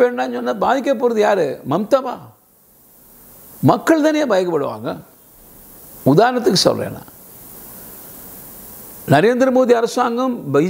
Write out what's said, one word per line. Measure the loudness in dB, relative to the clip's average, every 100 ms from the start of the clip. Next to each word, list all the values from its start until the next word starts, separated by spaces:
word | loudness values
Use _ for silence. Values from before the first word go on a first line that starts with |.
வேண்டாம்னு | 0 0 -6 -6
சொன்னா | -6 -2
பாதிக்க | 0 0 0
போறது | 0 0 0 0
யாரு? | 2 -2 -6 -4
மம்தாவா? | -4 0 0 0 -10 -16 _ _ _ _ _ _ _ -20 -20 -20 -20 -20 -2
மக்கள் | 0 0 2 2 2
தானே | 0 0
பாதிக்கப்படுவாங்க. | 0 0 -2 -4 -8 -10 -12 -14 _ _ -20 -20 -20 -20 -20 -20 -4 2
உதாரணத்துக்கு | 4 4 2 0 0
சொல்றேன் | 0 -2 -6 -12
நான். | -18 -20 -20 -20 -20 -20 -20 -20 -20 -20 -20 -20 -20 -20 -20 -20 -20 -20 -20 -14 0
நரேந்திர | 4 4 2 2
மோடி | 2 4 2
அரசாங்கம், | 0 -2 -2 -2 -4 -6 -2
பி | 0